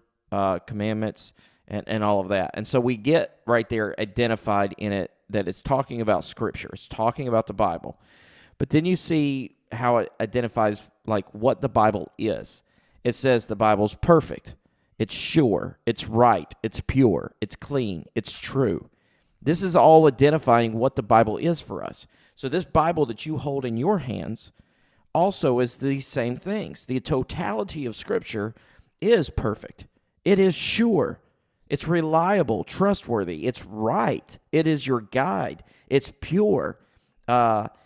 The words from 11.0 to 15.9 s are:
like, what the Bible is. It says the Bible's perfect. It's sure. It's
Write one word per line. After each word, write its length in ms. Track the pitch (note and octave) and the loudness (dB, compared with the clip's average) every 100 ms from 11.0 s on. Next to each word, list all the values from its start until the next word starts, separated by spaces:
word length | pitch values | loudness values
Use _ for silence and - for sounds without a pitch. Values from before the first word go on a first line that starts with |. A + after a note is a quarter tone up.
| - | -4
like, 260 | G#2+ - G#2+ | -4 -4 -2
what 260 | A#2+ A#2+ | 0 0
the 80 | C3+ | 0
Bible 420 | A#2 G#2+ G#2 - - | 2 2 2 -6 -6
is. 460 | G#2+ C2 - - _ _ _ _ | -4 -4 -8 -20 _ _ _ _
It 100 | B2 | -4
says 320 | A#2 C3+ A#2+ - | 0 2 2 0
the 100 | G2+ | 0
Bible's 380 | A2 G2+ G#2 | 4 4 2
perfect. 600 | - - E3 - C2 - - _ _ _ - | 0 4 4 4 -8 -14 -20 _ _ _ -6
It's 160 | G#2+ | -6
sure. 640 | - - D#3+ C3 F2 - - | -4 0 2 4 2 -4 -6
It's 220 | - | -6